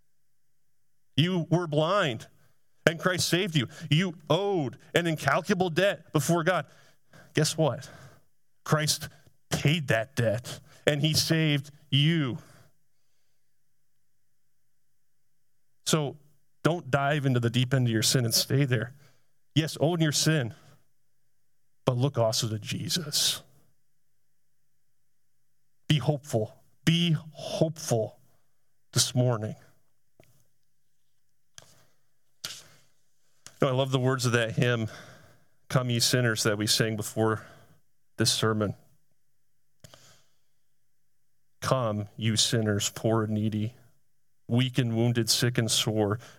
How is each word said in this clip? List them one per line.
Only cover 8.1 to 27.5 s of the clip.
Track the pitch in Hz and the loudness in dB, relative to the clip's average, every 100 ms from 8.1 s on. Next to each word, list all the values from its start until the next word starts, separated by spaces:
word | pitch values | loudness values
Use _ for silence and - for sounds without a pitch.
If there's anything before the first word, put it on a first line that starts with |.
| - _ _ _ _ | -20 _ _ _ _
Christ | - 151 151 - - - - - _ | 0 0 2 -4 -6 -18 -20 -20 _
paid | 151 139 175 131 | -2 0 0 0
that | 113 110 - | -2 0 0
debt, | 113 110 - - - - - | 0 0 -6 -14 -18 -2 0
and | 147 | 2
he | 160 | 2
saved | 156 - 160 156 143 - - - | 0 2 2 2 0 -2 -18 -2
you. | 135 151 170 135 - - - - _ _ _ _ _ _ _ _ _ _ _ _ _ _ _ _ _ _ _ _ _ _ _ _ _ _ _ _ _ _ _ - | 2 2 2 0 -4 -12 -20 -20 _ _ _ _ _ _ _ _ _ _ _ _ _ _ _ _ _ _ _ _ _ _ _ _ _ _ _ _ _ _ _ -2
So | 160 139 - - _ _ _ | 0 0 -8 -20 _ _ _
don't | 147 - 127 | -2 -2 -2
dive | 139 139 151 135 | 0 2 2 2
into | 123 | 2
the | 117 | 2
deep | 123 123 | 0 2
end | 135 120 | 2 2
of | |
your | 110 | 2
sin | 110 135 117 | 2 2 2
and | |
stay | - - 135 139 | 0 0 0 2
there. | 123 110 - - _ _ _ _ 139 | 0 -4 -12 -20 _ _ _ _ -2
Yes, | 156 - | -2 0
own | 156 175 | 0 2
your | 156 | 2
sin, | - 156 156 117 - - - _ _ _ _ _ _ _ _ _ _ - | 2 2 2 0 -6 -20 -20 _ _ _ _ _ _ _ _ _ _ -2
but | 123 | 0
look | 139 123 | -2 0
also | 113 - 110 | 0 0 -4
to | 107 | -6
Jesus. | 107 - 110 185 151 - - - - - - _ _ _ _ _ _ _ _ _ _ _ _ _ _ _ _ _ _ _ _ _ - | -6 -8 -6 -6 -4 -2 -2 -4 -10 -20 -20 _ _ _ _ _ _ _ _ _ _ _ _ _ _ _ _ _ _ _ _ _ 0
Be | 151 | 2
hopeful. | 151 147 - 117 107 - - _ - | 2 -2 -2 -2 -2 -8 -20 _ 2
Be | 170 170 156 - | 4 4 2 -2
hopeful | - - | -14 -8